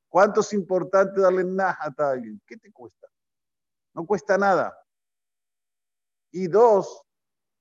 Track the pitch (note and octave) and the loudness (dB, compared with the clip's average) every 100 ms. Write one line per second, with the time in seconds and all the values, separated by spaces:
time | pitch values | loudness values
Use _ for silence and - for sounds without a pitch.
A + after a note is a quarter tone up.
0 | _ F3+ G#3 G#3+ G3+ G#3 F3+ F#3 E3+ G3 | _ 2 4 2 -2 -4 -2 -4 0 0
1 | G3 G3 F#3 F#3 F3+ F#3+ F#3 - D3+ C#3 | 0 2 2 2 -2 -4 -4 -4 -10 -4
2 | C#3+ C3 A2 G#2 _ A3+ _ _ A2+ _ | -4 -4 -8 -18 _ -20 _ _ -20 _
3 | _ _ _ _ _ _ _ _ _ D#3 | _ _ _ _ _ _ _ _ _ -14
4 | E3 G3+ - F#3+ G3+ E3+ G#2 - _ _ | -6 -4 0 0 2 2 -2 -8 _ _
5 | _ _ _ _ _ _ _ _ _ _ | _ _ _ _ _ _ _ _ _ _
6 | _ _ _ F3 F#3 G3 A#3+ G3 D#3+ - | _ _ _ -8 0 4 4 4 0 -12
7 | _ _ _ _ _ _ | _ _ _ _ _ _